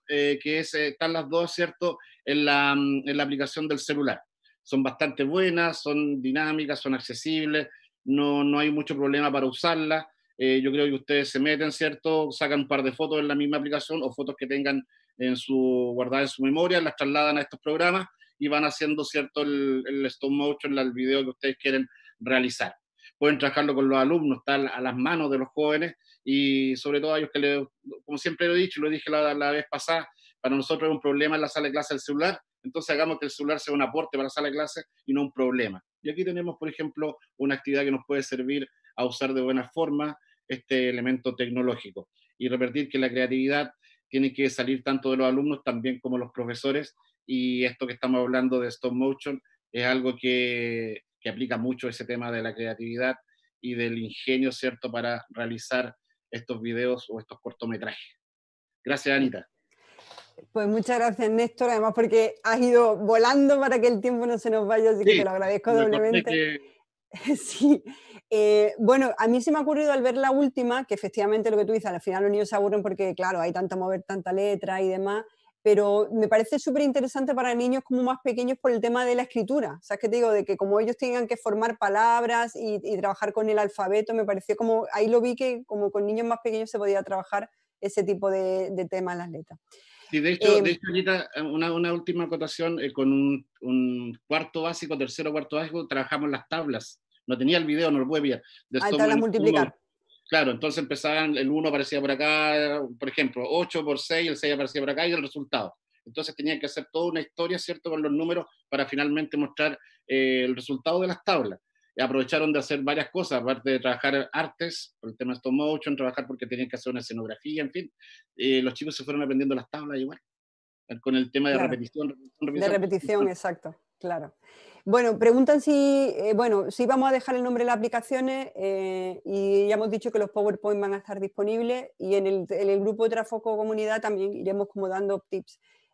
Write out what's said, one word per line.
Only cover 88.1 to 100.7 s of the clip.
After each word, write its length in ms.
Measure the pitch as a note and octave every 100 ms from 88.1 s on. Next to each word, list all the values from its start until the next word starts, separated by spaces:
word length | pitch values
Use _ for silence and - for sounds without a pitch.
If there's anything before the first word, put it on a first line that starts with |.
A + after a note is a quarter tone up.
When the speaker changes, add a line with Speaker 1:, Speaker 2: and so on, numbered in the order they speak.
| F#3+ G3
Speaker 2:
de, 420 | F#3+ F#3 F#3+ F#3+
de 140 | F#3
tema 280 | F3 F#3 F3+
en 60 | F3
las 100 | F3
letras. 300 | E3 - E3 _ - - - -
Speaker 1:
Sí, 80 | D3+
de 140 | D#3+
hecho, 240 | F3 G#3 G#3
Speaker 2:
Em, 60 |
Speaker 1:
de 80 | F3
hecho, 160 | F3 F#3
Anita, 400 | F3+ F#3 F#3 - D3
una, 300 | D#3 D#3 E3+
una 200 | E3 E3+
última 320 | E3+ E3+ E3+
acotación, 540 | E3 D#3 D#3 - E3 E3
eh, 140 | C#3
con 180 | C3+ C3+
un, 360 | C#3 C#3 C3 - _
un 580 | B2+ B2+ B2+ B2 A#2+ A#2 -
cuarto 360 | D#3 D#3+ E3
básico, 340 | E3+ E3+ D#3 C#3+
tercero, 340 | B2+ - D3+
cuarto 240 | D3+ C3+
básico, 320 | D3+ D#3+ E3 D3+
trabajamos 420 | C3+ - C#3+ D3
las 180 | B2+ -
tablas. 540 | D#3+ D3 A#2 - - _ _ -
No 80 |
tenía 220 | B2 C3 F3
el 80 |
video, 240 | D3+ D3+ E3
no 80 | C#3+
lo 100 | C3
pude 140 | D#3
pillar. 220 | C#3 A2+ - - -
De 80 | C3
Speaker 2:
Ah, 60 |
Speaker 1:
stop 140 | G3+ D3
Speaker 2:
tablas 180 | G#3+ A3
Speaker 1:
motion. 140 | A3+
Speaker 2:
multiplicar. 440 | G#3+ G#3 D3 - - _ _ _ _ -
Speaker 1:
Claro, 220 | D#3 C3
entonces 260 | A#2 D3+